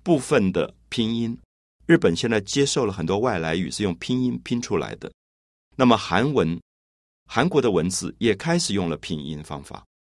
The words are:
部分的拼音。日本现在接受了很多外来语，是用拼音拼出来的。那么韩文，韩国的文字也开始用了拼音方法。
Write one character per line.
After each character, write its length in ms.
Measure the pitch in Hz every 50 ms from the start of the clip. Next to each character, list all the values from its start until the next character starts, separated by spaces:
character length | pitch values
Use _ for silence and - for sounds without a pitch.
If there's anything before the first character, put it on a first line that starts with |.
部 160 | - 175 165 135
分 320 | - - 151 123 101 92
的 220 | 92 87 73 - - _ _ -
拼 260 | - 123 113 110 117
音。 240 | 117 117 113 117 - _ _ _ _ _ _ _ _ -
日 100 | - 165
本 200 | 165 - 95 85
现 120 | - - 113
在 120 | 113 107
接 260 | 101 101 - 139 139
受 180 | 139 - 143 123
了 80 | 101
很 140 | 92 90 80
多 120 | 80 95 104
外 200 | 120 127 104 85
来 160 | 82 80 82
语， 160 | 92 90 71
是 120 | - - 104
用 100 | 95 85
拼 260 | - - - 127 127
音 180 | 127 123 120 120 -
拼 160 | - 123 120
出 160 | 120 - 104
来 180 | 80 67 52 -
的。 160 | - - - - _ _ _ _ _ _ _ _ _ _ _ -
那 100 | - 131
么 100 | 123 113
韩 360 | 101 - - 85 98 127 147 143
文， 260 | 113 87 80 87 85 _ _ _ _ _ _ _ _ _ _ _ _ _
韩 220 | - - 113 139 180
国 140 | 165 147
的 80 | 123 117
文 180 | 92 82 80 92
字 240 | 92 - - - - -
也 160 | 110 113 98
开 240 | 92 - 165 170 175
始 160 | 165 - 98
用 140 | 101 90 85
了 80 | 76
拼 280 | - - - 87 76 69
音 160 | 73 78 73
方 220 | 78 - 80 -
法。 220 | - - - - - _ _ _ _ _ _